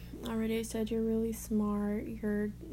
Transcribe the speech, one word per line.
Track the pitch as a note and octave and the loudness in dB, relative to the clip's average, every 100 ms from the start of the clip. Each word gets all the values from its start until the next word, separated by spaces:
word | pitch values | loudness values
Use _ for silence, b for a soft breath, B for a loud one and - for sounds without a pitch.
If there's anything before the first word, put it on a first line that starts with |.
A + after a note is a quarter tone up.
| B - A#3+ | B -8 -4
already | A3+ A3 A3+ A3+ | 0 0 0 0
said, | A3+ A3 | -2 0
you're | A3+ | 2
really | A3+ A3 A3+ | 2 2 0
smart. | A3 - G#3+ G#3 G#3 G#3 G#3 B3 | -2 0 2 4 2 2 0 -2
You're, | A3+ G#3 G#3 G#3 - E4 | -2 0 2 0 -2 -10